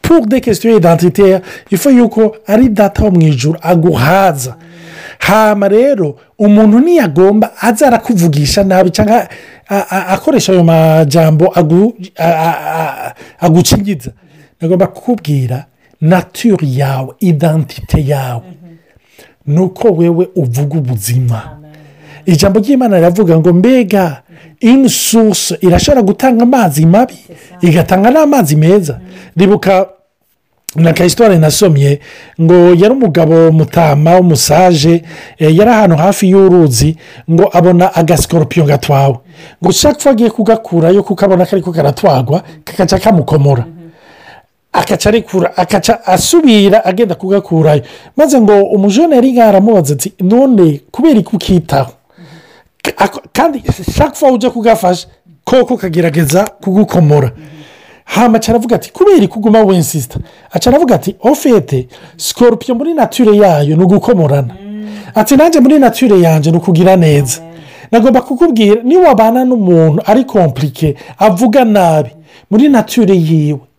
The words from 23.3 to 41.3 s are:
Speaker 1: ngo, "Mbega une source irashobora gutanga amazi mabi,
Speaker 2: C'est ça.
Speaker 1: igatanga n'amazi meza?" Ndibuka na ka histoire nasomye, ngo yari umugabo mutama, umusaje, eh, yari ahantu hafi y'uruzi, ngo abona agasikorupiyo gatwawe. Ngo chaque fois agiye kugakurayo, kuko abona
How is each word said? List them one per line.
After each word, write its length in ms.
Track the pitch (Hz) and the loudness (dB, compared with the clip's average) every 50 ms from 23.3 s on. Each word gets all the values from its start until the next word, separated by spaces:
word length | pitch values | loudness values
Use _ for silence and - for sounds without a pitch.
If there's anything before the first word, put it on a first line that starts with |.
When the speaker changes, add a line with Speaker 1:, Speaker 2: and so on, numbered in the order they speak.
| 160 160 | 2 2
Speaker 1:
ngo, 140 | 160 180 | 2 2
"Mbega 720 | 170 175 185 240 262 254 233 180 208 196 185 160 139 - _ _ 170 - - 160 156 _ | 2 2 2 2 2 2 0 0 0 -2 -2 -2 -6 -10 _ _ _ -20 -20 -20 _ _
une 260 | - 220 254 269 269 226 | 2 2 2 4 2 0
source 680 | - - - - - 226 220 214 - - - - 175 - | -2 -2 -4 -2 0 2 2 2 0 -2 -6 -8 -8 -2
irashobora 420 | - 185 175 180 - - 294 262 | 0 0 0 2 0 0 0 0
gutanga 400 | 208 190 208 - - 262 240 226 | 0 -2 -2 0 0 0 0 2
amazi 440 | 240 240 269 247 220 175 139 147 156 | 2 2 2 2 0 0 0 0 2
mabi, 280 | 165 180 214 254 254 - | 2 2 2 0 -2 -6
Speaker 2:
C'est 200 | - _ - - - - - - - 175 | -20 _ -20 -20 -20 -20 -20 -10 -2 0
ça. 20 | 175 | 0
Speaker 1:
igatanga 420 | 156 170 160 - 185 190 196 240 | 2 0 0 0 0 0 2 2
n'amazi 460 | 269 320 311 285 277 269 196 139 151 | 2 2 2 2 2 0 0 0 0
meza?" 440 | 151 156 165 190 208 180 147 123 - - - - - - - _ | 0 2 2 2 0 0 -4 -10 -12 -14 -20 -20 -20 -20 -12 _
Ndibuka 500 | 160 196 190 208 - - 190 196 185 190 - - _ _ _ _ _ _ _ _ _ _ _ _ _ _ - - | 0 2 2 2 0 0 0 0 0 0 -4 -8 _ _ _ _ _ _ _ _ _ _ _ _ _ _ -12 -2
na 160 | 151 165 165 | 0 0 0
ka 120 | 160 - 175 | 2 2 0
histoire 340 | 180 - - 233 220 190 165 | -2 2 2 2 2 4 2
nasomye, 640 | 156 151 139 - 208 185 151 139 139 143 143 143 - - - - - - _ - | 2 0 0 0 0 2 2 2 2 0 0 -2 -6 -20 -20 -20 -20 -20 _ -2
ngo 140 | 165 165 180 180 175 180 180 | 2 4 4 4 6 4 4
yari 160 | 165 190 214 262 | 4 2 2 2
umugabo 580 | 277 254 180 139 175 160 156 165 165 165 165 | 0 -2 -2 0 0 0 2 2 4 4 4
mutama, 680 | 160 160 156 - - 165 165 156 143 147 151 165 175 185 | 2 0 -2 0 0 0 0 2 0 0 2 2 2 4
umusaje, 840 | 180 175 156 123 - - 147 165 185 180 175 151 139 170 165 170 165 - - - - - - _ | 4 2 0 0 0 0 2 2 2 2 2 2 2 0 0 0 -4 -10 -20 -20 -20 -20 -8 _
eh, 180 | 160 156 156 | 0 2 2
yari 140 | 170 208 233 | 4 2 2
ahantu 260 | 240 214 214 185 165 | 2 2 2 2 2
hafi 340 | 147 160 196 196 - 202 185 | 2 0 -2 0 0 0 2
y'uruzi, 680 | 185 196 196 185 175 180 165 143 123 110 131 151 160 - - - - - - - | 4 4 4 4 4 4 2 2 2 0 0 -2 -2 -6 -14 -20 -20 -18 -6 -2
ngo 180 | 165 165 196 202 | 0 0 0 2
abona 420 | - 175 165 180 180 175 180 190 - | 0 2 2 2 2 2 0 0 0
agasikorupiyo 720 | 165 165 156 175 135 - - - 165 151 - - 175 156 | -2 0 0 0 -2 -2 -2 -2 -2 -2 -2 -2 -2 0
gatwawe. 500 | 143 143 139 - - 139 135 139 139 127 117 _ - - - - - - _ 170 | 0 -2 -2 -2 -2 0 0 0 0 -2 -4 _ -20 -20 -20 -20 -20 -16 _ -4
Ngo 80 | 180 | -2
chaque 280 | 180 - - 294 294 294 | -2 0 0 -2 -2 0
fois 100 | - 285 | 0 0
agiye 180 | 269 214 233 220 | 2 2 0 -2
kugakurayo, 720 | - - 214 202 226 226 - - 175 170 160 165 185 202 | -2 -2 0 0 0 -2 -2 -4 -2 0 2 2 2 0
kuko 220 | 196 - 196 - 202 | 0 -2 -4 -2 0
abona 220 | 190 | 0